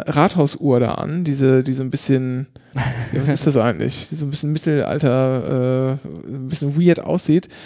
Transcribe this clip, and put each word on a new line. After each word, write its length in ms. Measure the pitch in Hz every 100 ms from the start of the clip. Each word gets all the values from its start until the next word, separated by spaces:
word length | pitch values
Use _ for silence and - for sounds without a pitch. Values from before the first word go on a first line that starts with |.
| -
Rathausuhr 720 | 147 180 180 143 - 143 123
da 140 | 120 -
an, 280 | - 165
diese, 400 | 170 139 131 131
die 120 | 131 131
so 80 |
ein 80 | 131
bisschen, 560 | 139 - 135 127 127 135 - _ 135 127 123 -
ja, 80 | 139
was 80 | 139
ist 160 | 135 156
das 120 | 135
eigentlich? 520 | 113 95 - - -
Die 60 | 160
so 100 | 147
ein 60 |
bisschen 200 | 147 151
Mittelalter, 1500 | 151 - 147 - 147 147 127 131 131 - 131 127 131 131 135
äh, 240 | - 80 -
ein 200 | 135 131
bisschen 320 | 156 143 147
weird 180 | 175 170
aussieht. 480 | - 170 - 160 - -